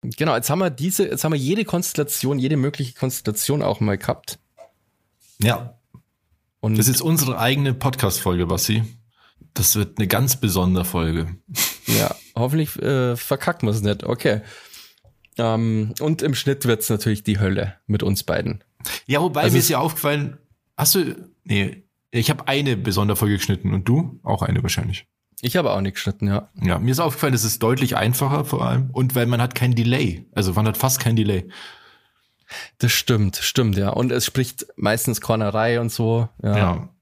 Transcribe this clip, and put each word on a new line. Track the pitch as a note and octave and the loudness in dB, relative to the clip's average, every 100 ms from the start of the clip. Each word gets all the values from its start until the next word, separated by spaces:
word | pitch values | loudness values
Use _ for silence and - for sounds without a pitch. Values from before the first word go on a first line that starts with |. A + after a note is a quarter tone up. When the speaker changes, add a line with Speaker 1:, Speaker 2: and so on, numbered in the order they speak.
Speaker 1:
Genau, | B2+ A#2 D#3+ | -10 -4 0
jetzt | A#2+ - | 0 0
haben | D3+ | 0
wir | F#3+ | 0
diese, | B2+ D#3+ F#3 G3+ | -2 -4 0 0
jetzt | C3+ | 0
haben | D#3 | -2
wir | D#3 | 0
jede | C3 G3+ A3 | 0 -2 0
Konstellation, | F3 F3+ - D3 - C3 C#3 | -2 -2 -4 -2 -2 -2 0
jede | B2+ D3+ | 2 2
mögliche | C3 C#3+ C3 | 0 -2 -8
Konstellation | - C3 B2 - G#2 - D3 | -4 -4 -4 -4 -4 0 0
auch | F#2 G2+ | 0 0
mal | G#2+ G2 | 0 0
gehabt. | - - - - _ _ - _ _ _ _ _ _ _ | -2 -6 -6 -16 _ _ -20 _ _ _ _ _ _ _
Speaker 2:
Ja. | G#2+ A2 A#2+ - _ - _ _ _ _ _ _ | 0 0 -4 -16 _ -20 _ _ _ _ _ _
Speaker 1:
Und | A2 A2 | 0 2
Speaker 2:
Das | G#2+ | 2
ist | |
jetzt | B2+ | 2
unsere | D#3 D#3+ C3+ A2+ | 0 0 0 0
eigene | A#2 C#3 C#3 | 0 2 0
Podcast-Folge, | B2+ C#3 B2+ G#2 F2+ - F2 F2 | 0 -2 0 0 0 0 0 0
Bassi. | F2+ - A2 A2 - _ _ _ _ - | 0 2 0 0 -6 _ _ _ _ -16
Das | - F#2+ G#2+ | -2 0 2
wird | G#2 - | -2 -2
eine | G2+ | 0
ganz | F#2+ C3 B2+ | 2 2 0
besondere | G#2+ F#2 F2+ F#2 F2 | 0 2 2 2 0
Folge. | F2+ E2 E2 E2 F2+ _ D#3 - - - | -2 0 -2 -4 -8 _ -4 -4 -4 -2
Speaker 1:
Ja, | A2+ G#2+ - - | 0 0 -4 -10
hoffentlich, | - B2 D#3 D3+ - | -4 0 0 -2 -2
äh, | - C3+ B2+ A#2+ | 0 2 0 -2
verkacken | - C#3 - E3 A2+ | -2 -2 -2 -2 0
wir's | G#2+ | 2
nicht. | G2+ G2+ | 0 0
Okay. | - A#2+ - G#2+ G#2 - - - - _ _ _ _ - | -2 0 2 0 -2 -20 -20 -20 -20 _ _ _ _ -4
Ähm, | A#2 A2 A2+ A2 G#2+ - | 0 2 2 0 -2 -2
und | D3+ D#3+ | -2 0
im | D3+ | 0
Schnitt | B2+ - C#3 | 0 -2 -2
wird's | B2 A2+ - | 0 -2 0
natürlich | G#2+ A2+ G#2 | -2 0 -2
die | - G2+ | 0 0
Hölle | G2 G2 G2+ - - | 0 0 -4 -8 -4
mit | G#2 | -2
uns | G2 G2 | 0 -2
beiden. | - - - G2+ _ _ - - - | -2 -2 -2 -6 _ _ -10 -10 -2
Speaker 2:
Ja, | C#3+ | 0
wobei | F3 C#3+ | 2 2
Speaker 1:
Also | C3 | 4
Speaker 2:
mir | - | 4
Speaker 1:
es | D#3+ | 4
Speaker 2:
ist | |
ja | C#3+ | 2
aufgefallen, | D#3 D#3 C#3+ D3 B2+ B2+ _ _ _ | 0 -2 -2 0 -4 -8 _ _ _
hast | - - | -2 2
du, | F#3+ F3 - - _ | 2 0 -4 -14 _
nee, | - G2+ G2 - - _ _ | -2 0 0 -4 -20 _ _
ich | A#2 A2+ | -2 0
hab | C3+ - | 0 0
eine | C#3 C#3+ A2+ | 0 0 0
Besonderfolge | A#2 G2 G#2 G#2 G#2 G2+ | 0 0 0 2 2 0
geschnitten | - G2 G2 | 0 0 2
und | G2 F#2 | 0 2
du? | B2+ E3 - | 2 0 -6
Auch | - G#2+ | -4 -2
eine | - B2 | 0 0
wahrscheinlich. | - - - F#2+ - _ _ - | 0 -2 -4 -6 -10 _ _ -8
Speaker 1:
Ich | A#2+ F3+ | -2 0
habe | D3 | 0
auch | G2 | 0
eine | G2 | -2
geschnitten, | F#2+ - G2 G2+ | -4 -4 -2 0
ja. | G2+ - - | -2 -4 -4
Speaker 2:
Ja, | F#2+ F2 | 0 2
mir | A2+ | 2
ist | C3 | 2
aufgefallen, | E3 B2+ D3+ | 0 0 0
das | B2 | 2
ist | A2 - | 0 0
deutlich | A2+ B2+ B2+ | 2 2 2
einfacher | - G#2 B2 C#3 D3 D3+ | 2 2 2 2 0 0
vor | - A#2+ | 0 0
allem | B2 C3 | 0 0
und | B2+ B2+ | 0 0
weil | C3 A#2+ | 2 2
man | A#2+ | 2
hat | B2 | 0
kein | - B2 | 0 0
Delay. | A#2+ A#2 B2+ A#2 E2+ - | 2 2 2 0 -4 -8
Also | - F#2+ | -2 0
man | F#2 A2 | 2 0
hat | G2+ | 2
fast | C3 B2+ | 0 2
kein | - A2+ | 2 2
Delay. | G#2 F#2+ F2 - - - - _ _ _ _ _ _ - - _ | 2 0 -4 -14 -20 -20 -20 _ _ _ _ _ _ -18 -18 _
Speaker 1:
Das | A#2+ | 0
stimmt, | - - A#2 G2+ - | 0 2 2 2 0
stimmt, | - - A#2 G2 | -2 0 2 2
ja. | G2 | 0
Und | - B2 | 0 0
es | B2 | 0
spricht | A#2+ - B2 - - - | -2 -2 -2 -4 -16 -2
meistens | G#2 A2+ - A2+ | 0 0 0 -4
Kornerei | - A2+ G#2+ G#2+ A2+ A#2+ | 0 0 2 2 2 2
und | A#2 | -2
so. | - A2+ A#2 A2+ - | 0 0 2 0 -2
Ja. | A2 G#2 | 0 2
Speaker 2:
Ja. | F#2+ E2 - _ | 2 0 -6 _